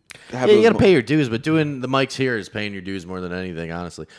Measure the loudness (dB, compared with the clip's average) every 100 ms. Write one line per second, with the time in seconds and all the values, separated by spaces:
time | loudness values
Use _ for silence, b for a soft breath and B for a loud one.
0 | -20 B -14 -2 4 6 6 6 6 4
1 | 4 0 0 -2 0 0 0 -4 -4 -2
2 | -2 -2 -4 -4 -6 -8 -8 -8 -8 -10
3 | -8 -10 -8 -8 -8 -8 -8 -8 -10 -12
4 | -16